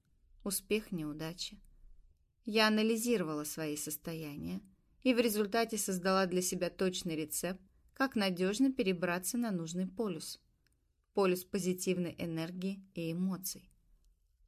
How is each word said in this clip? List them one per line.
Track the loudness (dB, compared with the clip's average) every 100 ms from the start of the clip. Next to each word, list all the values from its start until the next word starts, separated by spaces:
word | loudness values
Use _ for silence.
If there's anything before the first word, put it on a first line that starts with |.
| _ _ _ -10
успех – | -4 -4 0 -2 0
неудача. | -4 -4 -4 -6 -6 -10 -12 -20 -20 -20 -20 -20 _ _ _
Я | 0 4 6
анализировала | 6 4 2 2 2 2 -2
свои | -4 -4 -4 -4
состояния | -6 -8 -8 -8 -8 -8 -6 -8 -10 _ _ _
и | 4
в | 4
результате | 4 2 2 2 0 -2
создала | -2 0 2 4 4
для | 2
себя | 0 0 -2
точный | 0 -2 0 -4 -4
рецепт, | -4 -4 -4 -6 -12 _ _
как | -2 0 2
надежно | 0 2 0 4 2
перебраться | 2 0 0 0 -2 -2 -2
на | 0
нужный | -2 -2 -2 -2
полюс. | -2 -4 -4 -8 -14 _ _ _ _ _ _ _
Полюс | 2 4 4
позитивной | 0 -2 0 0 0 0 0 -4
энергии | -4 -4 -4 -4 -6 -6 -10
и | -6 -4
эмоций. | 0 -2 -2 -6 -10 -14 _ _ _ _ _ _ _